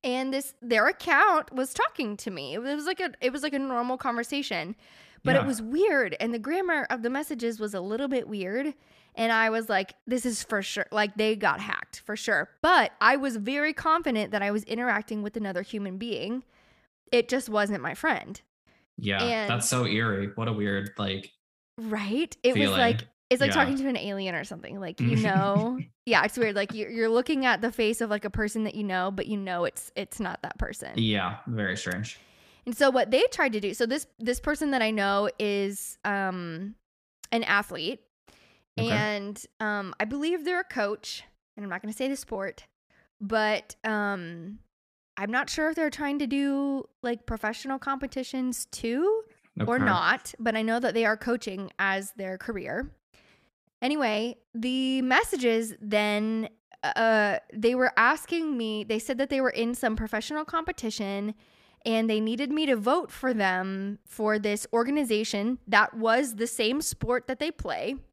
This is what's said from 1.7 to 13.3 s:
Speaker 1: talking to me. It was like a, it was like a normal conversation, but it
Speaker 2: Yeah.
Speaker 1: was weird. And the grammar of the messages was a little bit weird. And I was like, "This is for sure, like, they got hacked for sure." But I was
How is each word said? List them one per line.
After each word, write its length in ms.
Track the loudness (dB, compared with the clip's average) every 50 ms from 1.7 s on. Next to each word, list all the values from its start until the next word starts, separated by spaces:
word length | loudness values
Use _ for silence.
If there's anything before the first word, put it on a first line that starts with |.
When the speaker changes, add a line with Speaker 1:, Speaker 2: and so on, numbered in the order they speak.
| 0
Speaker 1:
talking 420 | 0 0 0 0 -2 -4 -4 -4 -6
to 120 | -8 -8
me. 240 | -8 -8 -8 -6 -6
It 60 | -6
was 220 | -4 -4 -4 -2 -2
like 140 | -4 -2 -2
a, 100 | -4 -6 -4 _
it 120 | -2 -2
was 100 | -2 0
like 100 | -4 -2 -2
a 40 | -2
normal 380 | -2 -2 -2 -2 0 -2 -4
conversation, 800 | -2 -2 -2 -2 -2 -4 -4 -4 -4 -4 -4 -4 -4 -4 -6 -10 _ _ -20 -20 -20 -20 -20 -20 -4 _
but 100 | 4 4
it 60 | 4
Speaker 2:
Yeah. 40 | 4
Speaker 1:
was 140 | 2 -2 -4
weird. 560 | -4 -4 0 2 4 4 4 4 2 0 -2 -2
And 120 | -2 -2
the 60 | -2 -4
grammar 480 | -4 -2 -2 0 0 2 0 0 0 -2
of 140 | -4 -2
the 80 | -2 -2
messages 480 | -2 -2 -4 -4 -6 -2 -2 -4 -2 -2
was 160 | -6 -4 -4
a 60 | -4
little 280 | -4 -2 -2 -2 -2 0
bit 200 | 0 -2 -2 -2
weird. 460 | -6 -6 -4 -2 -2 -2 -2 -2 -6 _ _ _ -20 -20 _ _ _
And 160 | -2 0 2
I 180 | 4 4 4 4
was 180 | 2 0 0 2
like, 260 | 0 0 0 -2 -10 _ _
"This 180 | -2 -2 0 0
is 200 | -2 -4 -4 -4
for 180 | -2 -2 -2
sure, 240 | -2 -2 -4 -4 -4 -2
like, 240 | 0 0 0 0 0
they 180 | 0 0 0 2
got 240 | 2 2 0 0 0
hacked 400 | -2 -4 -6 -6 -6 _ -16 -16 -10
for 80 | -8 -8
sure." 340 | -6 -2 0 0 0 0 -2 _ _
But 300 | 4 6 8 8 6 4 2 _
I 160 | 6 6 6
was 200 | 6 2 -2